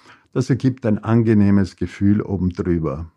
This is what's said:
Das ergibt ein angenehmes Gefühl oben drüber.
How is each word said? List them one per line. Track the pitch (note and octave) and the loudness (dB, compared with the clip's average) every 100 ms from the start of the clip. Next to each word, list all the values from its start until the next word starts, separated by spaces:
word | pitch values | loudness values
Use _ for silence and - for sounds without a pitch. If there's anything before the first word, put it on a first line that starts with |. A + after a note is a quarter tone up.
| _ - _ | _ -20 _
Das | C#3 B2 | -4 -2
ergibt | C3 C3 - A2+ | 0 -2 -2 -2
ein | G#2 | -2
angenehmes | G#2+ A#2 A2+ G#2+ G2+ G2+ F#2 - | 0 2 4 4 4 2 0 -4
Gefühl | F2 - G2+ G#2 | -8 -2 2 2
oben | - F#2+ F2+ | 0 -2 -2
drüber. | F2 F2+ E2+ D#2 C#2 E2 | -2 -2 -2 -2 -6 -10